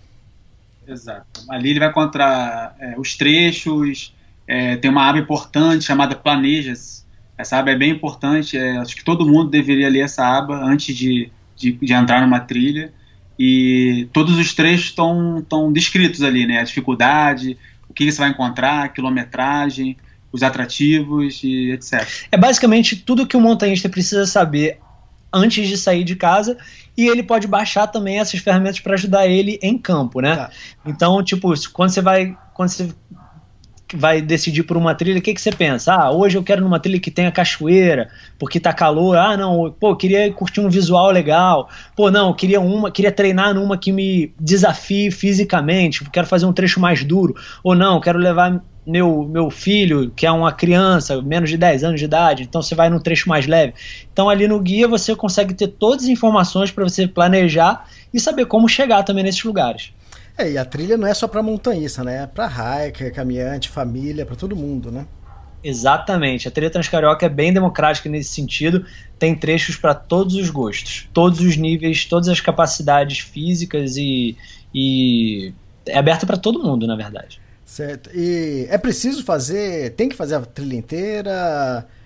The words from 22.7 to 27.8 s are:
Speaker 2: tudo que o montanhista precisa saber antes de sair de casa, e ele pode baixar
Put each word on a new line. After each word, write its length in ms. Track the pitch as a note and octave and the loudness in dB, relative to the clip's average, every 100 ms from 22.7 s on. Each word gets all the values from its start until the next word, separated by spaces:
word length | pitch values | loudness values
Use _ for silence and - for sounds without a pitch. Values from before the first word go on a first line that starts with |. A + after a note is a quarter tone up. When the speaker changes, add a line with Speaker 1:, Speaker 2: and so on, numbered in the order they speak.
| A3 A3 G3 | 4 4 0
Speaker 2:
tudo 300 | - B3 C4 | -2 0 2
que 120 | B3 | 4
o 40 | |
montanhista 480 | A3+ A3+ G3+ F#3 F#3+ | 4 4 2 0 -2
precisa 360 | F#3 F3+ G3+ G3 | -2 -2 -2 0
saber 540 | G3+ E3 D3 D3+ - _ - - - _ | 2 2 2 -2 -4 _ -20 -20 -20 _
antes 360 | F#3+ G#3+ A3 G3+ | 2 2 2 -2
de 100 | G3 | -2
sair 260 | G3 F3+ | 0 0
de 120 | F3+ F#3 | -2 0
casa, 420 | E3+ G3 G#3+ A#3+ - - - - | 2 2 2 -6 -10 -20 -10 0
e 80 | A#3 | 2
ele 160 | A#3+ | 2
pode 260 | - A3+ G3+ | 2 0 0
baixar 380 | G3+ G#3+ G3+ | -2 0 0